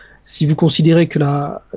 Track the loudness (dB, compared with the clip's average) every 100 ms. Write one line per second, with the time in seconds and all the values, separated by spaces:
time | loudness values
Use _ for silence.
0 | -20 -20 -14 -4 -2 2 0 2 2 4
1 | 2 0 -2 -2 -4 -10 -14